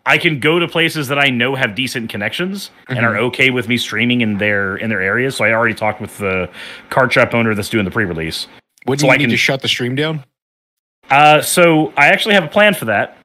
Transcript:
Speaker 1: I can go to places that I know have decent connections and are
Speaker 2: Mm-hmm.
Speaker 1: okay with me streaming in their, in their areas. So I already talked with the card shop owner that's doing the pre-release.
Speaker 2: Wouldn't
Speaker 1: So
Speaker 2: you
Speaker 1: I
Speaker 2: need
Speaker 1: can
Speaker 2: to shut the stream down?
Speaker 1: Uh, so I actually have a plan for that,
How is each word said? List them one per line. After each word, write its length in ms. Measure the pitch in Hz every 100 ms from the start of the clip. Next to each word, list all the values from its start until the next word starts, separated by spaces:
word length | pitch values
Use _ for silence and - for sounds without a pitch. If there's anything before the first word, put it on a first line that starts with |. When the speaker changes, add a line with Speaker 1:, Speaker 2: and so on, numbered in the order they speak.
Speaker 1:
I 120 | 131 147
can 220 | 160 143
go 180 | 147 170
to 80 | 170
places 420 | 170 165 160 127
that 100 | 143
I 100 | 139
know 240 | 120 123
have 200 | 131 123
decent 340 | 98 131 131 117
connections 600 | 104 107 - 185 196 - _ -
and 120 | 123
are 160 | 117
Speaker 2:
Mm-hmm. 100 | 101
Speaker 1:
okay 240 | 123 131 131
with 180 | 123 113
me 80 | 120
streaming 440 | - 107 120 123
in 160 | 107 101
their, 400 | 104 101 98 98
in 120 | 110
their 120 | 104
areas. 340 | 95 113 131
So 80 | -
I 80 | 110
already 240 | 113 117
talked 240 | 104 107 -
with 180 | 104 -
the 320 | 98 92 87 - - - -
card 220 | 139 131
shop 220 | 131 117
owner 200 | 117 113
that's 140 | 104 101
doing 140 | 110
the 80 | 92
pre-release. 560 | 113 95 85 80 - - - _ _ -
Speaker 2:
Wouldn't 140 | 139
Speaker 1:
So 60 | 143
Speaker 2:
you 40 |
Speaker 1:
I 40 | 135
Speaker 2:
need 60 |
Speaker 1:
can 60 | 131
Speaker 2:
to 60 | -
shut 240 | - 135
the 60 | -
stream 280 | - 123
down? 280 | 135 156 151 - _ _ _ _ _ _ _ -
Speaker 1:
Uh, 320 | 139 151 151
so 500 | - 180 170 156 156 -
I 100 | 147
actually 280 | 196 220
have 80 | 202
a 20 | 156
plan 260 | 208 208
for 100 | 190
that, 320 | 113 104 - -